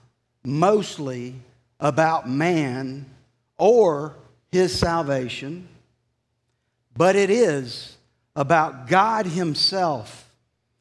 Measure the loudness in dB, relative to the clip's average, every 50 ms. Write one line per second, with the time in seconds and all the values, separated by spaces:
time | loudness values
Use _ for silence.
0 | _ _ _ _ _ _ _ _ -10 -6 -2 2 2 4 4 2 0 -4 -10 -10
1 | -10 -10 -8 -10 -12 -12 -14 -18 -20 _ _ _ _ _ _ -2 -2 0 2 2
2 | 2 2 0 -2 -4 -4 -2 0 0 0 0 0 0 -2 -4 -6 -8 -10 -10 -12
3 | -16 -18 -20 _ _ _ _ _ _ _ _ 2 4 6 6 6 6 4 2 0
4 | -6 -8 -12 -16 -20 _ _ _ _ -2 0 2 2 2 0 0 0 0 0 -2
5 | -2 -2 -2 -2 -4 -6 -8 -10 -12 -12 -12 -14 -16 -20 _ _ _ _ _ _
6 | _ _ _ _ _ _ _ _ _ _ _ _ _ _ _ _ _ _ 0 2
7 | 4 4 4 4 2 2 2 2 2 2 0 -2 -6 -8 -12 -16 -16 -18 -20 _
8 | _ _ _ _ _ _ -6 -4 0 2 2 2 2 0 -4 -10 -4 0 2 2
9 | 4 2 2 -2 -2 -4 -4 -2 -2 -2 -2 0 -2 -2 0 0 -2 -2 -2 -4
10 | -8 -14 -20 -20 -20 _ _ _ _ _ _ _ _ _ _ _